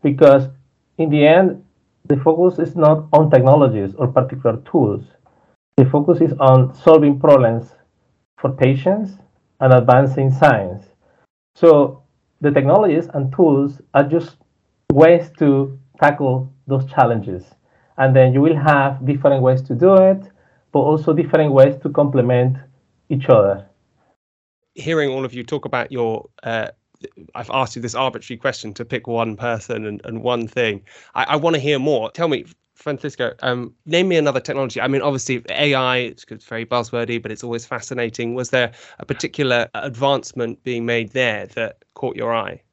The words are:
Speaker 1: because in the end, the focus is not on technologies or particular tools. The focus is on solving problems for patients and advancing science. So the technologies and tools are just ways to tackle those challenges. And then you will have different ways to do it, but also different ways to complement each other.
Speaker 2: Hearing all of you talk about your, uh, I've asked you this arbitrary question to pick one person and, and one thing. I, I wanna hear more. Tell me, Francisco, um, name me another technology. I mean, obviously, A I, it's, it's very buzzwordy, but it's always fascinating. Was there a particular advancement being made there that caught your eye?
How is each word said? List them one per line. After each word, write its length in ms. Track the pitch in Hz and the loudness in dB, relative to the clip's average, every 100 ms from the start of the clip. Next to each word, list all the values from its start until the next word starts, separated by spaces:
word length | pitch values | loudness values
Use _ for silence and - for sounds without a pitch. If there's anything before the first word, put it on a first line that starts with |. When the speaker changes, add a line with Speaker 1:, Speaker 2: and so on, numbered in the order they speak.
Speaker 1:
because 440 | 143 135 151 139 135 - _ _ _ - | -2 6 6 6 2 -12 _ _ _ -6
in 120 | 160 | -2
the 160 | 147 147 | 4 4
end, 380 | 170 185 - _ _ _ _ | 6 2 -2 _ _ _ _
the 120 | - 139 | -4 0
focus 420 | 160 160 180 180 | 2 2 2 0
is 160 | 165 175 | -6 2
not 300 | 151 156 - | 2 2 2
on 160 | 151 156 | 2 4
technologies 640 | 131 127 147 135 110 98 98 | 4 6 4 4 0 -6 -4
or 100 | 131 | -2
particular 520 | 131 127 127 117 117 - | -2 -2 -4 -4 -4 -4
tools. 320 | 170 110 98 - _ _ _ _ _ _ - | -2 -2 -4 -12 _ _ _ _ _ _ 2
The 100 | 131 | 2
focus 340 | 147 151 170 | 2 0 0
is 120 | 156 127 | -2 2
on 340 | 135 131 131 - | 4 4 2 0
solving 420 | - 160 147 139 | 4 6 4 2
problems 560 | 151 139 117 113 - _ _ _ _ _ _ _ | 4 4 4 -2 -8 _ _ _ _ _ _ _
for 140 | 135 | -6
patients 640 | 131 135 135 180 208 202 - _ _ _ _ | 0 0 2 0 -2 -4 -12 _ _ _ _
and 140 | 131 | 4
advancing 580 | 127 120 127 135 135 135 | 4 6 4 2 0 -2
science. 540 | 131 151 113 95 101 - _ _ _ _ _ _ _ | 2 2 2 -4 -12 -18 _ _ _ _ _ _ _
So 480 | 170 147 135 - _ _ _ _ | 6 6 4 -4 _ _ _ _
the 80 | 143 | 0
technologies 580 | 143 135 190 208 156 170 | 2 2 2 2 0 -4
and 180 | 147 131 | -6 -6
tools 460 | - 165 139 143 - _ | 2 2 2 -2 -6 _
are 100 | 135 | -2
just 320 | 143 165 165 _ _ _ _ _ _ | 0 -2 -4 _ _ _ _ _ _
ways 380 | 139 160 175 165 _ | 6 6 6 0 _
to 380 | 147 139 135 - _ _ | 2 2 -2 -10 _ _
tackle 520 | 143 143 135 127 131 _ - | 0 0 -2 -2 -6 _ -4
those 180 | 135 | -4
challenges. 600 | 135 - 120 113 98 92 - _ _ _ _ - | -2 0 0 0 -6 -12 -14 _ _ _ _ -2
And 180 | 135 | 2
then 200 | 131 127 | 4 4
you 80 | 131 | 4
will 140 | 151 151 | 2 2
have 480 | 151 143 139 135 131 | 2 2 0 -4 -4
different 360 | 139 139 135 | 0 0 2
ways 200 | 127 131 | 0 0
to 120 | - | -4
do 200 | 120 180 | 0 4
it, 280 | 190 190 196 - _ _ _ _ | 6 4 0 -6 _ _ _ _
but 100 | 143 | -2
also 340 | 135 156 156 | 0 0 -2
different 380 | 156 156 160 151 | -2 0 0 2
ways 220 | 135 135 - | 4 4 2
to 60 | 156 | -6
complement 680 | 147 143 135 123 123 127 131 - _ _ _ _ | -2 0 0 0 0 0 -4 -12 _ _ _ _
each 220 | 139 - | -6 2
other. 360 | 117 98 98 98 _ _ _ _ _ _ _ _ _ _ | 4 4 -2 -10 _ _ _ _ _ _ _ _ _ _
Speaker 2:
Hearing 360 | - 151 160 143 | -12 -4 -2 -2
all 140 | 131 | -4
of 80 | 131 | -8
you 100 | 120 | -10
talk 220 | 120 147 | -8 -8
about 260 | 131 127 117 | -4 -6 -6
your, 380 | 131 113 113 - _ | -4 -4 -6 -12 _
uh, 260 | - 113 - _ _ _ - _ 80 | -8 -6 -8 _ _ _ -20 _ -20
I've 160 | - 113 | -16 -8
asked 240 | 131 120 | -6 -6
you 60 | 123 | -8
this 140 | 117 | -10
arbitrary 420 | 113 131 117 - 120 | -6 -6 -6 -16 -8
question 380 | 139 - 110 | -8 -8 -16
to 100 | 104 | -14
pick 220 | 120 127 123 | -12 -10 -8
one 280 | 117 113 | -6 -6
person 520 | 104 117 113 - 113 107 | -6 -8 -8 -10 -12 -10
and, 160 | 104 | -12
and 180 | - 113 | -14 -8
one 240 | 120 123 110 | -6 -6 -6
thing. 360 | - 113 101 _ - _ | -4 -4 -6 _ -20 _
I, 100 | 120 | -8
I 120 | 123 147 | -4 -2
wanna 220 | 165 160 | -2 -4
hear 200 | 139 139 | -4 -4
more. 320 | 139 131 110 | -2 -4 -6
Tell 180 | - 165 | -8 -6
me, 160 | 135 - _ _ | -6 -8 _ _
Francisco, 580 | _ 156 143 147 - 120 - | _ -12 -10 -12 -8 -10 -6
um, 340 | 131 123 120 _ - | -6 -6 -10 _ -4
name 220 | 170 190 | -2 0
me 80 | 170 | 0
another 220 | 147 131 | -2 -4
technology. 420 | - 139 131 120 | -6 -8 -8 -6
I 60 | 127 | -4
mean, 120 | 139 | -2
obviously, 420 | 147 135 - 123 117 | -4 -6 -6 -8 -8
A 240 | - 147 | -4 -2
I, 240 | 135 127 127 | -2 -2 -4
it's, 300 | 123 - _ | -6 -12 _
it's 160 | 107 | -20
very 220 | _ 113 117 | _ -14 -6
buzzwordy, 540 | 123 117 120 117 117 | -6 -6 -8 -6 -8
but 100 | 113 | -10
it's 100 | 107 | -14
always 220 | 120 117 | -12 -12
fascinating. 720 | 117 120 - 123 117 113 117 | -10 -14 -10 -10 -8 -8 -10
Was 160 | 123 123 | -8 -4
there 220 | 127 120 - - - | -4 -4 -8 -20 -20
a 80 | - | -12
particular 640 | 131 - - 135 120 113 | -10 -10 -6 -2 -2 -4
advancement 880 | 110 143 117 139 139 - 127 117 98 | -10 -12 -6 -4 -4 -6 -10 -10 -10
being 220 | 131 120 | -10 -8
made 280 | 117 117 110 | -6 -6 -6
there 340 | 131 123 107 95 | -4 -4 -6 -12
that 300 | - 110 - _ | -10 -10 -12 _
caught 220 | - 131 - | -12 -12 -8
your 180 | 113 | -6
eye? 260 | 117 95 87 _ | -6 -8 -14 _